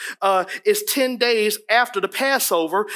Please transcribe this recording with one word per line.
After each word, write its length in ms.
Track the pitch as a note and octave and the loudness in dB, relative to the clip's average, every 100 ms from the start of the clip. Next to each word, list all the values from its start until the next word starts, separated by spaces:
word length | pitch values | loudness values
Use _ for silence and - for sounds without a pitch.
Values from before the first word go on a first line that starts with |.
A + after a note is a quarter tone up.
| - - | -14 -2
uh, 240 | G3 F#3+ F3 - - | 0 2 0 -2 0
is 180 | G#3 | 0
ten 340 | G#3 C#4 B3+ B3 | 0 0 0 0
days 400 | A#3+ A#3 G#3+ G#3 - | 0 2 0 -2 0
after 300 | A3+ A#3+ G3 | 2 2 -2
the 100 | F#3+ | -4
Passover, 800 | - C4+ C4+ - F3 D#3+ F#3 G#3 | -2 0 0 2 0 2 0 -2